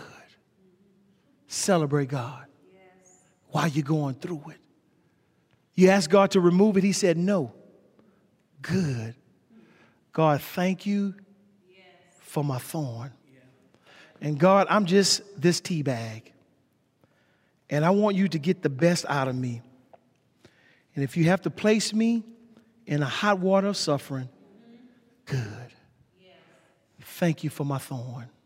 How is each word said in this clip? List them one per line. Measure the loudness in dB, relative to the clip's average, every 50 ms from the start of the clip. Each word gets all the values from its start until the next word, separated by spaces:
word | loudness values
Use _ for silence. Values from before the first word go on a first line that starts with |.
| -14 -20 -20 -20 -20 -20 _ _ _ _ _ _ _ _ _ _ _ _ _ _ _ _ _ _ _ _ _ _ _ -14
Celebrate | -10 -4 0 2 2 2 2 2 0 -2 -2 -2
God | -4 -8 -8 -8 -12 -16 -20 -20 _ _ _ _ _ -20 -20 _ _ _ _ _ _ _ _ _ _ _ _ _
while | -4 -2 -2 0
you're | 0 -2 -2
going | 0 -2 -2 -2 -4 -6
through | -8 -10 -10 -10 -10 -12 -14
it. | -20 -20 _ _ _ _ _ _ _ _ _ _ _ _ _ _ _ _ _ _ _ _ _ _ _
You | 4 6 6
ask | 6 4 4 4
God | 4 6 6 6
to | 4 4
remove | 4 4 6 6 4 4 4
it. | 2 2
He | 2
said, | 0 2 2 0 2 2
"No." | 0 0 0 0 -2 -4 -8 -14 -20 -20 -20 _ _ _ _ _ _ _ _ _ _ _ _ _ _ _ _ -14
Good. | -8 -4 -2 -2 -2 -2 -4 -4 -6 -8 -12 _ _ _ _ _ _ _ _ -20 _ _ _ _ _ _ _ _ _ _
"God, | -2 2 2 4 2 2
thank | -2 -6 -6 -2 -2 -2 -2 -4 -4
you | -4 -2 -2 -2 -4 -6 -10 -18 _ _ _ _ _ _ _ _ _ _ _ -20 -20 -20 _ _ _ _ _
for | -16 -8 -4 -4 -2
my | -2 -4 -6
thorn. | -8 -8 -8 -8 -6 -8 -8 -10 -12 -14 -16 _ _ _ -20 _ _ _ _ _ _ _ _ _ _ _ -20 -20 -20 -20 _ -10
And | -6 -4 0 2
God, | 4 6 6 6 4 4
I'm | 2 2 2
just | 4 4 4 4 4 0 -2 -4 -10 -6 -2
this | 0 0 0 0
tea | -2 -4 -4 -4 -2
bag. | -2 -4 -4 -6 -10 -12 -14 -16 -20 _ _ _ _ _ _ _ _ _ _ _ _ _ _ _ _ _ _ _ _ _ _ _ _ _ _ _ -4
And | 0 2 4
I | 4
want | 4 4 2 2 2 2
you | 2 0
to | 0 -2
get | 0 -2 -2 0 -2
the | -4
best | -2 2 2 2 2 2 -2 -2
out | -2 -2 -2 -2
of | -2
me. | -4 -4 -6 -6 -8 -12 -18 _ _ _ _ _ -20 _ _ _ _ _ _ _ _ _ -20 _ _ _ _ _ _ _ _ -6
And | -4 -4
if | -2 0
you | 2 2
have | 2 2 2 0
to | -4
place | -6 -2 0 2 2 2 0 -2 -2
me | 0 0 0 0 -2 -4 -8 -16 -20 -20 -20 -20 -20 _ _ _ _ _
in | -4 -2 -2 -2
a |
hot | -2 -4 -2 0 0 0 2
water | 2 2 2 2 2 0
of | -2 -4
suffering, | -2 -2 -2 -2 -2 -6 -8 -8 -8 -10 -14 -20 -20 -20 -20 -20 -20 -20 -20 -20 -20 -20 _ _ _ _ _ _ _
good. | -8 -6 -6 -6 -6 -10 -14 -16 -18 -20 _ _ _ _ _ _ _ _ _ _ _ -20 _ _ _ _ _ _ _ _ _ _ _ _ -20
Thank | -20 -18 -6 -2 0 0 0 -2 -4
you | -8
for | -6 -6 -6
my | -6 -6 -6
thorn. | -8 -10 -12 -12 -12 -12 -14 -14 -16 -18 _ _ _